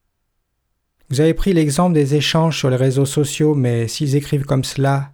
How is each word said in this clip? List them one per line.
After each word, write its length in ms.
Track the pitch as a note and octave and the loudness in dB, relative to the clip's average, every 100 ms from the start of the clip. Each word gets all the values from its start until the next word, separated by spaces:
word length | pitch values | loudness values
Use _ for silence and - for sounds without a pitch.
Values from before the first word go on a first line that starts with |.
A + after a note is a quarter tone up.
| _ _ _ _ _ _ _ _ _ _ - | _ _ _ _ _ _ _ _ _ _ -6
Vous 120 | B2 | 0
avez 120 | D#3+ | 0
pris 200 | D#3+ G3 | 2 0
l'exemple 400 | F3 D3+ C#3 F3+ | 2 2 2 2
des 220 | D#3+ C#3 D3 | 2 2 0
échanges 420 | C#3 D#3+ E3 C#3+ | 0 0 0 0
sur 120 | C3+ | 0
les 60 | B2+ | 0
réseaux 300 | C3+ C3 C#3 | 0 0 0
sociaux, 480 | - C#3+ - D3+ | 0 -2 0 0
mais 340 | D3 B2 A#2 A2+ | 2 0 0 -2
s'ils 280 | - D3+ C#3+ | -4 -2 -2
écrivent 300 | C#3+ D3 C#3 | 0 -2 0
comme 180 | C3+ | -2
cela, 500 | B2+ - C3+ C#3 C#3 | -2 -2 0 0 -4